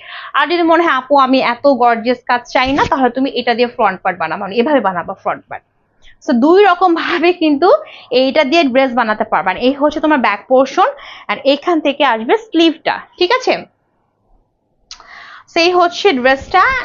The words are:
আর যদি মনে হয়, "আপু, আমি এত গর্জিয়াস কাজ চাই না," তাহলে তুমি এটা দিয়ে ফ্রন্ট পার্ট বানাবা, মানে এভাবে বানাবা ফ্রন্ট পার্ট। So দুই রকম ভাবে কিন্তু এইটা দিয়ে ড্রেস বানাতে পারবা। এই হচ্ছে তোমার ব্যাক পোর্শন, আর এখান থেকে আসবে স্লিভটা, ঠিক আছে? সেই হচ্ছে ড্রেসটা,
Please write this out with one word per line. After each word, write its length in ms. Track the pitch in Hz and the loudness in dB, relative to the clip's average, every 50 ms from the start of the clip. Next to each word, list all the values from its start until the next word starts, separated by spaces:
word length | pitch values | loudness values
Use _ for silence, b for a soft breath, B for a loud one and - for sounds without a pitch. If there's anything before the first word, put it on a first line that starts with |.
| B B B B B B B | B B B B B B B
আর 140 | 262 294 294 | -2 -2 0
যদি 140 | 349 339 | 0 0
মনে 220 | 339 320 330 330 339 | 2 2 2 2 2
হয়, 100 | 330 277 | 0 0
"আপু, 240 | 262 247 - 294 277 | -2 -2 0 2 2
আমি 240 | 262 254 262 262 | 2 2 2 0
এত 260 | 180 226 240 - - 285 | 0 -2 -2 0 0 0
গর্জিয়াস 500 | 277 233 240 240 233 214 214 247 247 240 _ | 2 2 2 2 0 0 -2 -4 -4 -4 _
কাজ 160 | - 247 247 247 - - | -4 -4 -4 -4 -4 -2
চাই 200 | 277 254 262 277 | -2 0 0 0
না," 100 | 320 480 - | 0 0 0
তাহলে 200 | 330 269 262 240 | 0 0 0 -2
তুমি 200 | 247 262 262 277 | 0 -2 -4 -4
এটা 240 | - 240 240 254 233 | -4 -4 -2 -2 0
দিয়ে 140 | 220 247 233 | 0 -2 -2
ফ্রন্ট 340 | - - 220 196 190 185 | -2 -2 -2 -2 -2 -2
পার্ট 180 | - 190 180 185 | -4 -6 -4 -4
বানাবা, 200 | 160 160 160 190 | -6 -6 -6 -8
মানে 160 | 208 190 202 | -8 -6 -2
এভাবে 240 | 240 240 311 302 262 | -2 0 0 0 0
বানাবা 340 | 202 190 180 170 160 190 190 | 0 -2 -4 -4 -8 -8 -10
ফ্রন্ট 300 | - - 196 151 139 - - | -8 -6 -6 -6 -8 -10 -16
পার্ট। 140 | 135 - _ _ _ _ _ _ _ b b b b b - - | -18 -18 _ _ _ _ _ _ _ b b b b b -6 -2
So 60 | 254 | 0
দুই 300 | 233 262 311 349 392 415 | 2 4 4 6 6 6
রকম 320 | 381 349 349 381 359 330 | 4 4 2 2 0 0
ভাবে 380 | 320 285 - 339 339 311 349 349 | 0 -2 -4 -4 0 0 0 0
কিন্তু 380 | - 320 311 294 269 339 392 571 622 B B B B B B | 2 0 0 0 2 2 2 2 2 B B B B B B
এইটা 320 | B 254 262 269 240 311 302 | B 0 0 2 2 0 0
দিয়ে 200 | 254 311 339 330 | 2 2 2 2
ড্রেস 300 | 262 233 262 269 262 233 | 2 2 0 0 0 0
বানাতে 300 | 247 233 220 214 - 220 | -2 -2 -2 -2 -4 -4
পারবা। 280 | - 202 180 - 185 | -2 -2 -2 -2 -2
এই 220 | 185 - 240 254 277 | -2 -2 0 -2 0
হচ্ছে 260 | 277 285 302 294 311 | 0 -2 -2 -2 -2
তোমার 180 | 311 311 302 269 | -2 0 0 0
ব্যাক 280 | 220 214 202 - - - | 0 -2 -4 -4 -2 0
পোর্শন, 400 | 262 254 269 262 - 349 392 539 571 571 B B B B B B | 2 2 2 2 0 0 0 0 -2 -6 B B B B B B
আর 100 | 208 - - | -8 -4 0
এখান 340 | - 285 - - 359 349 311 | 0 0 0 0 -2 -2 0
থেকে 240 | 302 294 269 - 294 | 0 -2 -2 0 0
আসবে 340 | 262 226 220 226 262 381 440 | 0 0 -2 0 0 -2 -2
স্লিভটা, 640 | - - - 320 339 330 - - - 165 98 - - - _ - | -2 -2 0 2 2 2 0 -2 -4 -6 -6 -6 -8 -10 _ -4
ঠিক 140 | 359 359 | -2 0
আছে? 340 | 480 508 508 381 - 165 - - _ _ _ _ _ _ _ _ _ _ _ _ _ _ _ _ _ _ _ _ _ _ _ - - B B B B B B B B B B B - | 0 -2 0 -2 -4 -4 -4 -14 _ _ _ _ _ _ _ _ _ _ _ _ _ _ _ _ _ _ _ _ _ _ _ -20 -20 B B B B B B B B B B B -2
সেই 180 | 339 330 359 | 0 0 2
হচ্ছে 400 | 359 359 339 349 349 - - 403 | 2 2 2 0 0 0 0 0
ড্রেসটা, 500 | 285 247 240 262 269 269 - - - 370 381 508 523 508 - | 0 2 2 0 0 0 -2 -2 0 2 2 2 0 -2 -2